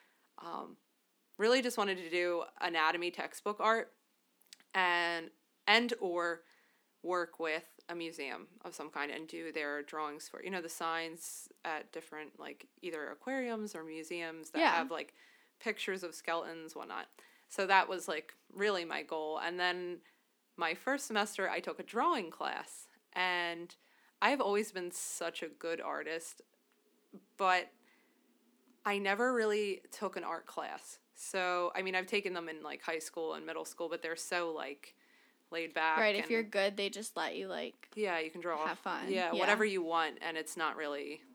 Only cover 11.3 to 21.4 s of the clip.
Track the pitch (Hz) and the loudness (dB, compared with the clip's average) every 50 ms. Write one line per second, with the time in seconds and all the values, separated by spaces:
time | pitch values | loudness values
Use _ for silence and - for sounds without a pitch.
11.3 | - - - - - _ _ 165 156 151 - - - 165 165 - - 151 156 143 | -10 -12 -14 -16 -20 _ _ -4 -4 -4 -6 -8 -10 -12 -12 -10 -12 -12 -12 -12
12.3 | - - 151 147 143 - - - _ _ - 175 160 156 147 - - - - 254 | -12 -12 -12 -12 -12 -12 -16 -20 _ _ -8 -8 -6 -6 -6 -6 -8 -8 -6 -4
13.3 | 269 269 254 240 226 214 214 208 - 165 160 160 156 160 160 160 175 175 165 165 | -2 -2 -2 -2 -2 -4 -4 -6 -8 -10 -10 -8 -8 -8 -8 -6 -6 -4 -4 -6
14.3 | 160 160 160 - - 156 330 - - 170 165 - 170 156 147 - - - - - | -6 -8 -12 -6 0 4 4 4 4 4 2 0 -4 -6 -6 -8 -12 -20 -20 -20
15.3 | - _ _ _ _ _ - 233 208 - - - 185 190 180 170 160 - - - | -20 _ _ _ _ _ -4 -4 -2 -2 -2 -2 -2 -2 -4 -6 -8 -8 -4 -2
16.3 | 165 170 160 160 165 165 160 160 165 - - - 92 - - - _ - - - | -2 0 -2 -4 -8 -10 -12 -12 -10 -10 -10 -8 -6 -8 -8 -8 _ -20 -20 -20
17.3 | - _ _ _ - - 196 185 196 190 175 - 185 180 - - 165 151 - - | -20 _ _ _ -2 -2 4 8 8 8 8 6 2 -2 -2 -2 -4 -4 -4 -8
18.3 | - _ _ _ - 190 202 214 202 180 170 165 147 147 156 - 165 156 156 151 | -16 _ _ _ -4 2 2 4 4 2 0 -2 -2 -4 -4 -2 -4 -4 -2 -2
19.3 | 156 - - 170 175 180 180 180 175 180 180 175 175 170 - - _ _ _ _ | -2 -2 -2 -2 0 2 2 2 2 0 -2 -4 -6 -8 -10 -18 _ _ _ _
20.3 | _ _ _ _ _ - 170 160 165 - - 254 269 269 - - 226 208 208 214 | _ _ _ _ _ 0 0 0 0 0 0 0 0 0 0 0 2 2 2 2
21.3 | - - | 0 -2